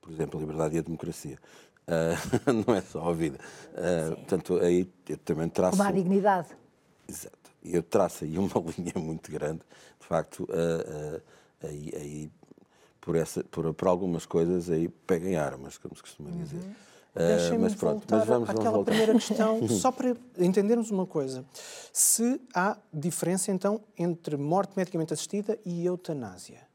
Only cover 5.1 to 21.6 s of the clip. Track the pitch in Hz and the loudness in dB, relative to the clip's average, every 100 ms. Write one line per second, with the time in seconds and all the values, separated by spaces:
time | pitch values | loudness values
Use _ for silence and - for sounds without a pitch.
5.1 | 76 - 78 82 - 92 190 202 190 180 | -8 -2 -2 0 2 4 4 4 2 2
6.1 | 196 202 185 165 - _ _ _ _ - | 2 4 2 -2 -14 _ _ _ _ -16
7.1 | - - - - _ - 87 85 107 90 | -14 -14 -20 -20 _ -2 -2 2 2 2
8.1 | - 78 80 95 107 85 82 87 - 80 | 0 -4 0 0 0 -4 -6 -6 -4 -6
9.1 | 80 - 76 76 80 _ - - _ - | -6 -8 -6 -6 -6 _ -20 -20 _ -4
10.1 | 85 78 - - 85 85 82 - 76 76 | -4 -4 -8 -4 0 0 0 -4 -8 -8
11.1 | - - - _ _ 78 73 76 - 73 | -10 -14 -20 _ _ -12 -10 -10 -10 -10
12.1 | 76 76 _ _ - _ _ _ _ - | -10 -12 _ _ -20 _ _ _ _ -2
13.1 | 82 80 - - - 80 78 95 90 92 | 0 0 -4 -6 -4 -4 2 2 2 2
14.1 | 82 - 87 85 90 87 82 82 - - | -2 0 2 2 2 0 0 0 -4 -2
15.1 | 90 90 87 71 65 69 - - 80 - | -2 0 0 -2 -4 -14 -14 -16 -16 -20
16.1 | - 73 87 - 170 185 214 - - _ | -16 -10 -10 -8 -10 -12 -16 -20 -20 _
17.1 | - 170 - 170 226 226 202 - - - | 0 4 4 4 2 2 2 0 0 2
18.1 | 214 - 240 233 202 - 214 98 220 220 | 2 4 4 2 0 2 2 2 4 6
19.1 | 226 - 220 220 220 - 214 254 247 254 | 4 4 2 2 2 2 2 2 0 -2
20.1 | 240 - - 180 196 202 233 220 202 185 | -2 -6 2 4 4 4 2 2 -2 0
21.1 | 160 135 131 127 - | -2 -2 -6 -10 -16